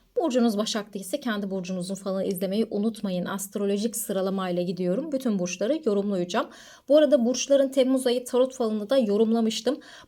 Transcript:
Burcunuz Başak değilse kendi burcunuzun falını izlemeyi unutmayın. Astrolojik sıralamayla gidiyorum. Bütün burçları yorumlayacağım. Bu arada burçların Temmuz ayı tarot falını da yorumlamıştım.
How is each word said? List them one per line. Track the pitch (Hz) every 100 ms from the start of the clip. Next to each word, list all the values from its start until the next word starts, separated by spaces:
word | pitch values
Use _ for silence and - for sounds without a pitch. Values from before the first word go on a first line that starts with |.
| _ -
Burcunuz | 330 240 233 202
Başak | 214 220 208
değilse | 196 - 294
kendi | 254 208 202
burcunuzun | 190 180 185 180 190
falını | 196 190 185
izlemeyi | 190 190 202 226
unutmayın. | 208 220 214 202 180 180
Astrolojik | 190 - 208 202 202 226 -
sıralamayla | - 190 190 190 185 175
gidiyorum. | 175 180 180 196 320
Bütün | 269 254 202
burçları | 180 - 208 311 233
yorumlayacağım. | 202 202 190 175 214 - - - - -
Bu | 294
arada | 294 285 233
burçların | 240 - 277 269
Temmuz | 269 254 262 254
ayı | 247 254
tarot | 247 262
falını | - 226 214 208
da | 269
yorumlamıştım. | 220 208 220 233 220 220 240 294 - -